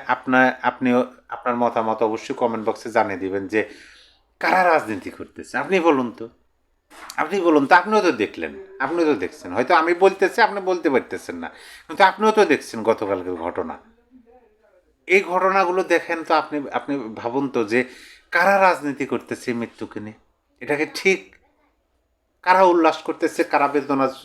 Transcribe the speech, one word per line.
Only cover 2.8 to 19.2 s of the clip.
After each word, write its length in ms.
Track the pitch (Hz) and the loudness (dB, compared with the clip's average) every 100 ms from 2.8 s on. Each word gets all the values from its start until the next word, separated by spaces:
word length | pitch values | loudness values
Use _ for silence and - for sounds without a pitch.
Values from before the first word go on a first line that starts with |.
| 117 | -2
জানিয়ে 280 | 107 98 92 | 0 0 -2
দিবেন 280 | 95 98 95 | -4 -6 -4
যে 220 | 107 95 - - - - _ _ - | -2 -4 -8 -20 -20 -20 _ _ -6
কারা 240 | 175 185 | 0 2
রাজনীতি 460 | 180 160 110 101 110 | 4 2 0 -8 -10
করতেছে। 480 | - 78 - - 123 | -14 -16 -18 -10 -8
আপনি 220 | 143 185 | -2 0
বলুন 320 | 165 139 120 | 2 2 0
তো, 160 | - 117 _ _ _ _ _ _ - - - | -6 -16 _ _ _ _ _ _ -20 -12 -6
আপনি 240 | 156 196 | -4 0
বলুন 260 | 170 151 139 | 4 4 6
তো, 80 | |
আপনিও 260 | 175 185 214 | 4 4 2
তো 120 | 185 | 2
দেখলেন, 400 | 123 98 - - - - - | 0 -2 -4 -10 -10 -16 -8
আপনিও 240 | 135 170 | -4 0
তো 100 | 156 | 0
দেখছেন। 380 | 120 87 - 90 | 0 -2 -10 -8
হয়তো 220 | 92 131 | -4 2
আমি 200 | 170 165 | 2 2
বলতেছি, 460 | 175 190 190 185 233 | 4 2 4 -2 2
আপনি 180 | 214 202 | 0 0
বলতে 300 | 185 180 160 | -4 -2 0
পারতেছেন 460 | 127 - 92 - 87 | 0 -2 -10 -12 -12
না, 120 | 80 - - - - | -14 -16 -20 -20 -10
কিন্তু 180 | 156 | 2
আপনিও 260 | 190 190 220 | 2 2 2
তো 140 | 214 | 4
দেখছেন 380 | 180 135 - 117 | 4 2 -2 -6
গতকালকের 520 | 107 110 101 98 90 | 0 0 0 -4 -4
ঘটনা। 440 | 87 82 92 82 76 _ _ _ - _ - _ _ _ _ _ _ - | -6 -6 -6 -8 -10 _ _ _ -20 _ -20 _ _ _ _ _ _ 2
এই 160 | 190 | 2
ঘটনাগুলো 600 | 170 180 190 196 180 180 | 2 0 2 2 2 0
দেখেন 420 | 180 165 - 170 | 2 0 0 -6
তো 100 | 151 | 0
আপনি, 340 | 160 147 147 135 | 0 0 -6 -6
আপনি 260 | 120 - 143 110 | -6 -6 -6 -8
ভাবুন 340 | 107 120 131 139 | -8 -6 -4 -2
তো 160 | 127 | -2
যে 200 | 107 120 123 - - - - | 0 0 -2 -6 -20 -20 -4
কারা 300 | 170 180 196 | 0 2 4
রাজনীতি 460 | 185 160 147 135 135 | 4 2 -4 -6 -4
করতেছে 460 | 120 | -6